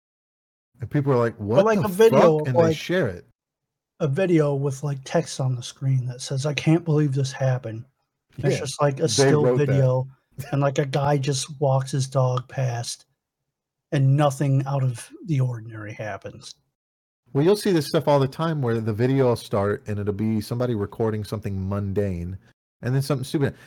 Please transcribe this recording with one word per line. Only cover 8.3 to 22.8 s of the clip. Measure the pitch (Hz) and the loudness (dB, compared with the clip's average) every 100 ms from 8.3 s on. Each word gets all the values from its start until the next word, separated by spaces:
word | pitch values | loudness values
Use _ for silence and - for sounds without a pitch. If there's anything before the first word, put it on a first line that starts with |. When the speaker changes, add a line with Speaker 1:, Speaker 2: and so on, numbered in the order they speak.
| - | -6
Speaker 2:
And | |
it's | 143 - | -2 -2
Speaker 1:
Yeah, | |
Speaker 2:
just, | 143 - | -4 0
like, | 143 135 | 0 0
a | |
Speaker 1:
they | 160 | 0
Speaker 2:
still | - 139 147 | 4 4 4
Speaker 1:
wrote | 127 127 | 4 2
that. | 143 | 2
Speaker 2:
video, | 135 131 127 135 - _ - 139 | 4 4 2 -2 -10 _ -18 -6
and, | 139 | 0
like, | 143 139 | 0 0
a | |
guy | 143 143 139 147 | 0 0 0 0
just | 135 135 - 139 | 0 -2 -6 -2
walks | 147 135 131 | 0 0 0
his | 143 131 | -2 -2
dog | 139 127 127 123 | 0 0 0 -4
past, | - 127 117 120 - _ _ _ _ _ _ _ _ _ | -6 -4 -4 -8 -12 _ _ _ _ _ _ _ _ _
and | 151 135 139 | 0 4 4
nothing | 147 135 143 135 135 | 2 2 0 0 0
out | 139 | -2
of | 131 117 - 320 | -2 -4 -12 -16
the | 262 143 | -4 -2
ordinary | 127 120 110 110 104 | -2 -4 -12 -14 -12
happens. | 107 110 98 104 - - - _ _ _ _ _ _ _ | -10 -10 -10 -12 -16 -20 -20 _ _ _ _ _ _ _
Speaker 1:
Well, | 135 | 0
you'll | 160 208 | 2 2
see | 214 | 2
this | 175 143 | 0 2
stuff | 165 151 | 0 2
all | 143 | 2
the | 135 | 2
time | - 165 156 | 0 -4 -2
where | 123 113 | -2 0
the | 110 | -2
video | 104 123 135 127 | 0 2 4 2
will | 113 | 2
start | - 107 101 104 - | -2 -2 0 -2 -4
and | 104 | -4
it'll | 101 | -4
be | 98 110 110 | -2 -2 -2
somebody | 107 120 123 | -2 -4 -2
recording | 113 101 - 110 107 | -2 -4 -2 -2 -2
something | 101 110 104 98 95 | -6 -8 -6 -6 -4
mundane | 101 101 98 101 87 87 90 - _ _ _ | -2 -2 -2 -2 -4 -8 -10 -16 _ _ _